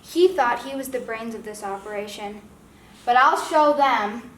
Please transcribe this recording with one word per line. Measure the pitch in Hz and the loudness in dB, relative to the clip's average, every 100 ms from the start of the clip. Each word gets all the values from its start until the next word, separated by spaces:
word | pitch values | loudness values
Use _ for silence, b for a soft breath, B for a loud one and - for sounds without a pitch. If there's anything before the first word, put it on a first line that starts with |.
He | - 330 359 | -6 2 2
thought | - 240 - | 4 -2 -2
he | 269 277 | -6 -10
was | 254 | -8
the | 254 | -8
brains | 226 226 233 | -6 -8 -8
of | 220 | -10
this | 196 208 | -12 -12
operation, | 202 196 208 208 208 208 208 208 - - _ B B B | -10 -10 -8 -10 -10 -10 -12 -12 -18 -20 _ B B B
but | - 247 | 2 6
I'll | 277 339 | 6 4
show | - 320 302 | 0 4 4
them. | 294 277 240 208 226 - | 4 4 2 -2 -8 -14